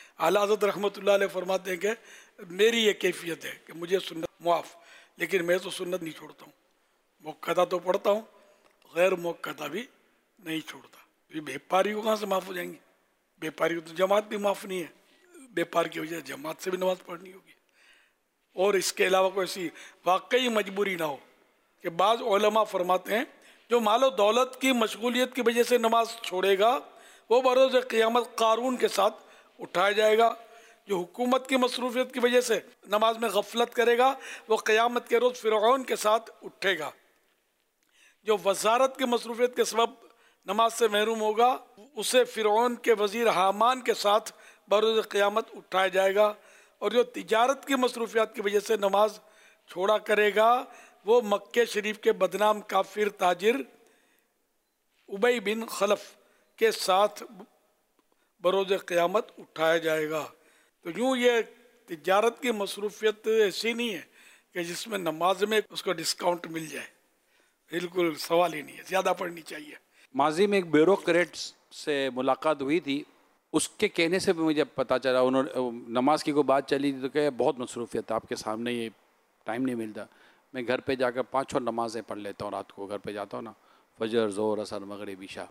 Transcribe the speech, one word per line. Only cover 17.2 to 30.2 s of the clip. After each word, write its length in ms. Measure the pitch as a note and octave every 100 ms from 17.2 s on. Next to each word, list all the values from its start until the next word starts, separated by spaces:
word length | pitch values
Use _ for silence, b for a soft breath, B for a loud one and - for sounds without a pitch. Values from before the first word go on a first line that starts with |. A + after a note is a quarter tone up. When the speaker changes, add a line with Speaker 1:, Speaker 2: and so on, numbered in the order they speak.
| F#3+
Speaker 1:
ہوگی۔ 240 | F#3+ _ _ _ b b b b b _ _ _
اور 200 | F#3+ G3+
اس 200 | F#3+ E3+
کے 140 | - F#3
علاوہ 220 | F#3+ F#3+
کوئی 180 | G3 F3+
ایسی 220 | G3+ D#3+ B B B F3
واقعی 440 | F#3 - B3+ B3
مجبوری 460 | A3 G3 G3 G3+ E3+
نہ 80 |
ہو 140 | D#3 C3+ - _ _ _ _ _
کہ 80 | F3+
بعض 320 | E3 G3 A#3
علماء 420 | B3 G3+ G#3+ A3
فرماتے 540 | G#3+ F#3+ F3 F#3 F#3 G#3+
ہیں 80 | D4+ - b b -
جو 100 | A#3
مال 240 | G#3+ A#3
و 60 | C4+
دولت 520 | A#3 G3+ A#3 B3+ -
کی 100 | C4
مشغولیت 640 | B3 G#3+ G3 A#3+ A#3+ - C4
کی 60 | A#3
وجہ 180 | A#3
سے 140 | A#3 B3
نماز 320 | A3+ A3+ A3+ -
چھوڑے 380 | - F#3 F#3+ F#3+
گا 200 | A3 C#4+ - B B B -
وہ 120 | A#3+
بروز 340 | B3+ B3+ C4 B3 B3
قیامت 460 | A3 A3 A#3+ A#3 -
قارون 420 | A3+ A3 B3+ A#3+
کے 100 | A3
ساتھ 360 | - G3+ - B B B -
اٹھایا 320 | - E3+ G3
جائے 260 | G#3 G#3+
گا، 160 | A3